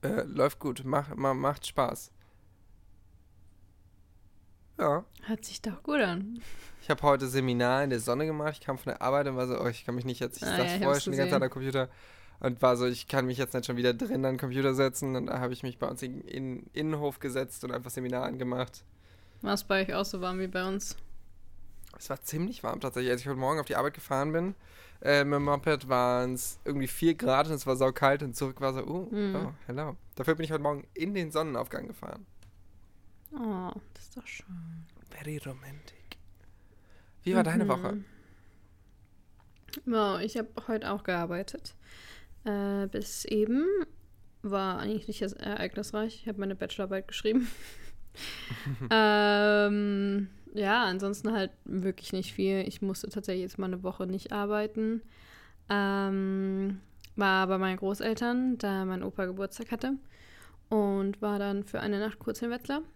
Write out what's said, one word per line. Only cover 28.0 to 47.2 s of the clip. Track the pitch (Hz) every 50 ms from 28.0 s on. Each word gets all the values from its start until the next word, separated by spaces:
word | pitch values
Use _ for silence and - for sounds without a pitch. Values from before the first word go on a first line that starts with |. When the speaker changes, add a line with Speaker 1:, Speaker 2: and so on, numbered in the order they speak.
| 147 139 139 143
Speaker 1:
und | 147 135 117
zurück | - 143 131 131 -
war | 139 135 131
so, | 131 -
oh, | - 151 180 185 226
Speaker 2:
Mhm. | 233 208 208 196 190
Speaker 1:
oh, | 190 190 190 156 - -
hello. | - 120 135 151 151 - - - - -
Dafür | - 131 - 160
bin | 160 165
ich | 147
heute | 156 151
Morgen | 143 147 147 143 - - -
in | - 160 185 202
den | 196 170 156
Sonnenaufgang | 151 156 160 160 135 117 120 - - - - -
gefahren. | - - - 50 - - 196 - - - - - - - - - - - - - - - - - - - - -
Speaker 2:
Oh, | 302 285 240 220 202 185 185 180 - 208 - - -
das | - -
ist | - -
doch | 254 -
schön. | - - - - - 185 175 165 165 165 165 160 - - - - -
Speaker 1:
Very | - - 147 151 151 147
romantic. | - 143 131 131 135 135 139 147 156 - - - - - - - - - - - - - - - - - - - - - - - - - - - -
Wie | - -
war | 226
deine | 220 160 165 226 208
Speaker 2:
Mhm. | 202
Speaker 1:
Woche? | - 180 185 190 208 208 196 - - - - - - - - - - - - - - - - - - - - - - - - - - - - - - - - - - - -
Speaker 2:
Wow, | 254 233 220 214 202 190 175
ich | 180 220 - 240
hab | 220 226 - - - -
heute | 233 220 - -
auch | 196 196 -
gearbeitet. | - 180 175 170 170 175 175 196 - - - - - - - - - - - - - - - - - - - -
Äh, | 226 208 202 202 202 202 202 196
bis | 196 - 208 208 - - - -
eben | - 214 208 208 220 240 269 311 370 403 392 311 - - - - - - - - - - -
war | - 208 196 196 190 190 185 -
eigentlich | - 202 214 214 - -
nicht | 214 -
ereignisreich. | 214 196 - - - - 202 - - 185 - - 208 208 - 214 214 226 220 -
Ich | - 233
hab | 208 196
meine | 196 196 196
Bachelorarbeit | 190 196 185 - - 196 185 196 190 190 -
geschrieben. | - -